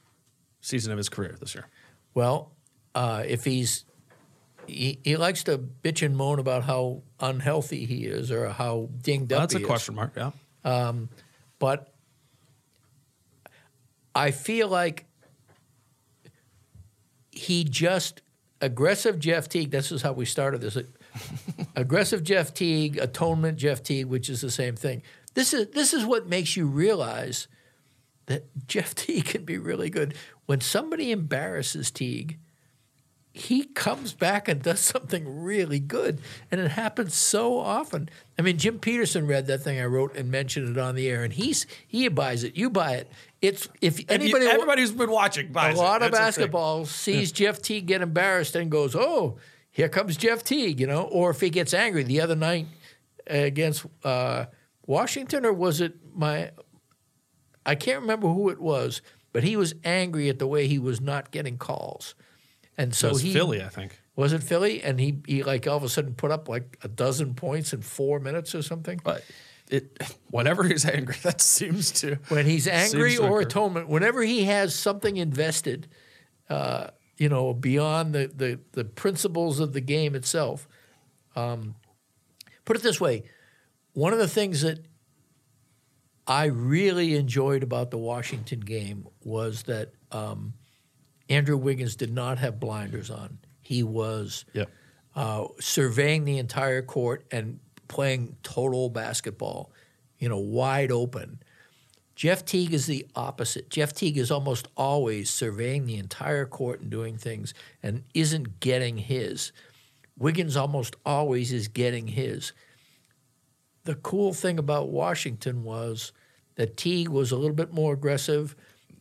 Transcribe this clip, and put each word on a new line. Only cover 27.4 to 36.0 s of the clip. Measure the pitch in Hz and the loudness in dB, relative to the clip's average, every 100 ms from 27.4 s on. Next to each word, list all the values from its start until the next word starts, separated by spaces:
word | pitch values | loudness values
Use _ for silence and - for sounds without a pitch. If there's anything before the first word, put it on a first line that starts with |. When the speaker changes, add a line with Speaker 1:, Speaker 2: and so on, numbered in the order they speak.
| - _ _ _ _ _ _ _ - | -8 _ _ _ _ _ _ _ -4
Speaker 2:
that | 127 - - - | -4 -6 -12 -4
Jeff | 208 - - | -4 -4 -6
<laughs> | |
Teague | - 294 - | -2 -2 0
can | - 160 | -4 -4
be | 170 | -6
really | 165 - 156 | -4 -4 -2
good. | 175 147 143 - - - | -2 -2 -6 -16 -10 -2
When | 139 | 0
somebody | - 202 311 320 262 | 2 0 0 -2 -2
embarrasses | 214 151 135 175 165 - 156 131 | -2 -2 -2 -2 -4 -4 -4 -4
Teague, | - 123 120 156 - - _ _ _ _ _ _ _ _ - | -4 -4 -4 -8 -10 -16 _ _ _ _ _ _ _ _ -10
he | - 254 | 0 0
comes | 277 - 208 277 247 | 0 -2 -2 -2 -4
back | - 175 202 202 | 0 2 2 0
and | 143 | 0
does | 165 - | 2 2
something | - - 147 180 147 143 | 2 0 -2 -6 -4 -8
really | 175 208 165 143 | -2 0 2 0
good, | 139 240 | -2 -2